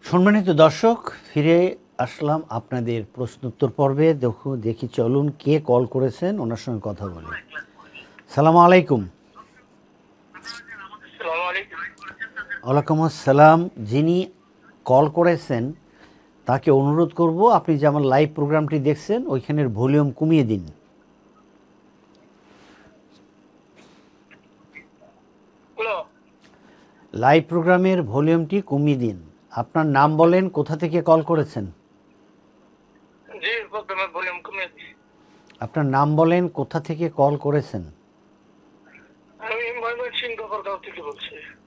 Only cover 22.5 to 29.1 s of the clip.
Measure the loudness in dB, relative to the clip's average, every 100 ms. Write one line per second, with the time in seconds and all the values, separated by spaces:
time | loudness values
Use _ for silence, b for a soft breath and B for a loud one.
22.5 | b b b b _ _ _ _ _ _
23.5 | _ _ _ -20 _ _ _ _ -20 _
24.5 | _ _ -20 -20 _ -20 _ _ _ _
25.5 | _ _ -8 -4 -4 -8 _ _ _ _
26.5 | b b b b b b -2 2 2 2
27.5 | -2 2 2 2 0 -2 -2 2 0 0
28.5 | -4 -2 0 0 0 -2